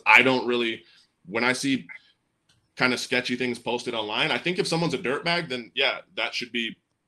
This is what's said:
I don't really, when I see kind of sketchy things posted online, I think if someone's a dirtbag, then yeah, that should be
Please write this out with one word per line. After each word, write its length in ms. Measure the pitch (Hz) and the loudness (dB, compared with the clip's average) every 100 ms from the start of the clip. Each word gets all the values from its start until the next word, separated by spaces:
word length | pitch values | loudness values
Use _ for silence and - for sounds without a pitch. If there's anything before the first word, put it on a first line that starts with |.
| 104 | 6
I 160 | 110 | 8
don't 240 | 127 131 113 | 8 2 0
really, 380 | 120 117 110 - - _ _ 82 | 0 -2 -4 -12 -20 _ _ -6
when 180 | 107 | 0
I 100 | 123 | 0
see 340 | 127 139 131 90 - _ _ _ _ _ _ _ - | 0 0 -2 -4 -20 _ _ _ _ _ _ _ 0
kind 180 | 127 | 0
of 60 | 120 | 0
sketchy 360 | - 123 123 120 | 0 0 0 -2
things 220 | 123 120 | -2 -2
posted 380 | - 120 127 117 | -4 -4 -4 -4
online, 360 | 104 113 151 | -2 -2 0
I 60 | 123 | 0
think 220 | 170 180 | -2 -2
if 80 | 170 | 0
someone's 260 | 165 170 | 0 0
a 40 | 127 | -2
dirtbag, 500 | 117 139 165 170 160 | -2 -2 -2 -2 -2
then 220 | 123 110 | -8 -6
yeah, 260 | 127 135 98 - 95 | -2 0 -2 -8 -6
that 200 | 117 - | -6 -6
should 160 | 117 | -6
be 240 | 120 113 101 _ _ | -4 -4 -8 _ _